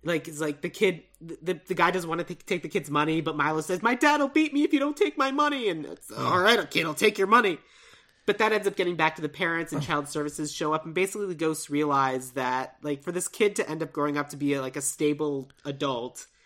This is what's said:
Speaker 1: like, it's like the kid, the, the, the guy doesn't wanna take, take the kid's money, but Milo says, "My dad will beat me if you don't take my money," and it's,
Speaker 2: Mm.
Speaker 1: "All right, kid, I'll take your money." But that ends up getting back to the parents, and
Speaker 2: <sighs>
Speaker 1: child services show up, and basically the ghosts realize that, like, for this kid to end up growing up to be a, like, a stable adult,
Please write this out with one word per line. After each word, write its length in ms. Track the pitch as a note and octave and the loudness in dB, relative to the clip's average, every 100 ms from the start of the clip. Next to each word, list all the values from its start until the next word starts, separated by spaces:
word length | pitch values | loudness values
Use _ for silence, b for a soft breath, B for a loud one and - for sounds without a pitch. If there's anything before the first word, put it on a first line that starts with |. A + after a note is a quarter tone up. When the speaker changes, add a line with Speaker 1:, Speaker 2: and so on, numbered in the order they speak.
Speaker 1:
like, 260 | D3+ E3+ D#3+ | -2 -4 -4
it's 120 | D3+ | -6
like 200 | D#3 C#3+ | -4 -4
the 60 | F3 | -8
kid, 340 | - F#3+ E3+ - _ | 0 0 0 -10 _
the, 160 | E3 E3 | -18 -10
the, 180 | E3 E3+ - | -6 -6 -4
the 60 | |
guy 160 | F3+ E3+ | 4 4
doesn't 180 | F#3 E3 | 4 -2
wanna 160 | E3 | -4
take, 200 | E3+ F3 - | -4 -8 -4
take 160 | F3+ | -4
the 60 | D#3+ | -2
kid's 220 | G3 D3 | -4 -2
money, 300 | D3 D3+ D#3+ | 0 2 0
but 140 | D#3+ D3+ | -2 0
Milo 240 | D3 D#3 | 0 0
says, 200 | D#3 F3+ | -2 0
"My 120 | A3 | 0
dad 260 | B3 D4+ D4 | 4 4 4
will 80 | C#4 | 4
beat 240 | D#4 D#4 | 2 2
me 80 | C#4+ | 2
if 100 | D4+ | 2
you 60 | D4 | 2
don't 180 | C#4 D4 | 0 0
take 200 | D4+ D4 | 0 2
my 120 | C4+ | 0
money," 380 | C#4 D4 C#4+ A3 | 2 0 2 -2
and 140 | D#3+ D3 | -2 -6
it's, 240 | - - | -12 -14
Speaker 2:
Mm. 80 | A#2+ | -6
Speaker 1:
"All 200 | B2+ F3+ | 0 4
right, 300 | F#3+ A#3 D#3+ | 6 6 4
kid, 140 | - D#3+ | -2 -2
I'll 80 | |
take 220 | D3 G#3+ G#3 | 2 2 4
your 80 | F#3+ | 4
money." 320 | A#3 G#3+ D#3 _ b b b b _ - | 4 4 -2 _ b b b b _ -2
But 120 | - | 2
that 140 | G#3+ | 2
ends 140 | G#3+ G3+ | 2 0
up 100 | F#3+ | 0
getting 200 | F3+ F3 | -2 2
back 200 | D#3+ D#3 | 0 0
to 60 | |
the 60 | D#3 | -8
parents, 440 | D3 F3 E3 E3 | -2 -2 -2 -2
and 80 | D#3 | -4
Speaker 2:
<sighs> 40 | C#3+ | -2
Speaker 1:
child 220 | D3+ C#3+ | -2 -2
services 440 | D#3 D3 C#3+ D3+ | -4 -4 -4 -6
show 200 | - D#3 | -2 0
up, 100 | D#3 E3 | 0 -2
and 80 | |
basically 320 | D#3+ F#3+ G#3+ G3+ | -2 -2 -2 -6
the 60 | |
ghosts 340 | D#3+ D#3+ D#3 - | -2 -2 -2 -4
realize 600 | D3 D3+ C#3 C3+ C3 B2+ | -2 2 2 2 0 -6
that, 440 | C3+ B2+ B2+ C3 - | -4 -2 -2 -4 -8
like, 200 | D3+ C#3+ | -6 -6
for 100 | D#3+ | -4
this 160 | F3 F3+ | -6 -6
kid 280 | - G#3 G3+ | 0 0 2
to 140 | G3+ | -4
end 120 | D#3 | -4
up 100 | D#3 | -6
growing 240 | D3+ D3 D3 | -2 -2 -2
up 120 | C#3+ | -4
to 60 | C#3+ | -4
be 160 | C#3+ | -2
a, 60 | C#3 | -2
like, 140 | C3 C#3+ | -4 -6
a 40 | |
stable 680 | C#3 - D3 D3 D3+ C#3 C3 _ C#3+ | -6 0 0 2 -2 -4 -8 _ -12
adult, 600 | C#3 C#3+ B2 B2+ - - _ | -4 -2 -2 -6 -12 -20 _